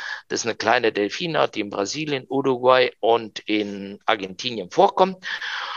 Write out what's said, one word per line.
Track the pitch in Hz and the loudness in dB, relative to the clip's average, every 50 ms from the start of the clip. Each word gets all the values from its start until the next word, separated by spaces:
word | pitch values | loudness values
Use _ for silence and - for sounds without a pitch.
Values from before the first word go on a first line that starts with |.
| - - - - - - | -10 -10 -10 -10 -8 -6
Das | - 104 | -6 -4
ist | - | -2
eine | 117 104 | -4 -4
kleine | - - 110 120 127 117 110 | -2 2 2 2 4 4 2
Delfinart, | - 101 104 101 - - 180 165 156 147 135 - - | 2 2 -2 0 -2 -4 -4 -2 0 0 0 0 0
die | 110 | -4
in | 104 104 | -6 -6
Brasilien, | 104 101 101 101 - 147 156 151 143 131 123 - | -2 -4 -4 -2 -2 -6 -4 -4 -4 -6 -6 -2
Uruguay | 135 135 135 135 131 123 123 127 127 127 123 - - - | -2 0 2 2 0 2 4 4 6 6 4 2 0 -2
und | - 110 117 117 113 104 - - | 2 4 4 4 2 -4 -12 -12
in | - - 107 107 104 101 101 98 98 98 101 - - | -4 -2 0 0 0 -2 -4 -8 -8 -10 -10 -10 -2
Argentinien | - 110 104 95 95 92 - - 127 120 107 90 90 | -2 -2 -2 -2 -10 -10 -6 -6 -6 -4 -4 -8 -6
vorkommt. | - 160 190 202 - - 185 190 185 185 - - - - - - - - - - - | 2 4 4 4 6 4 2 2 0 -8 -8 -8 -8 -6 -6 -8 -8 -6 -8 -8 -8